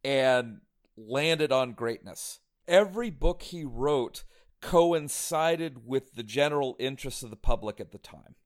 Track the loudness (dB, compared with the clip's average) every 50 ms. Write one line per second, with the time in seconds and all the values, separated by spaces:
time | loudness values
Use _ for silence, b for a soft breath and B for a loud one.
0 | -2 0 2 4 4 4 4 4 2 -2 -10 -16 _ _ _ _ _ _ _ -20
1 | -10 -4 -2 0 2 2 2 2 2 2 4 2 2 0 -4 -4 -4 -4 -4 -6
2 | -10 -18 -14 -14 -14 -14 -14 -16 _ _ _ _ _ 4 6 6 6 4 -2 -6
3 | -6 -6 -4 2 2 2 2 2 -8 -12 -10 -8 -8 -8 -6 -2 0 2 2 0
4 | 0 -2 -8 -14 -18 b b b b b b _ -6 4 6 6 6 6 4 0
5 | -2 -4 -8 -6 -4 -2 0 2 2 2 2 0 -2 -8 -8 -12 -8 -2 -2 -2
6 | -2 _ _ -12 -12 -4 0 2 2 2 2 0 -2 -2 -4 -4 -6 -6 -6 -6
7 | -10 -10 -10 -10 -12 -14 -16 -2 2 2 2 2 0 -10 -10 -10 -14 -16 -16 -20
8 | -20 -20 -20 -20 -20 -20 -20 _ _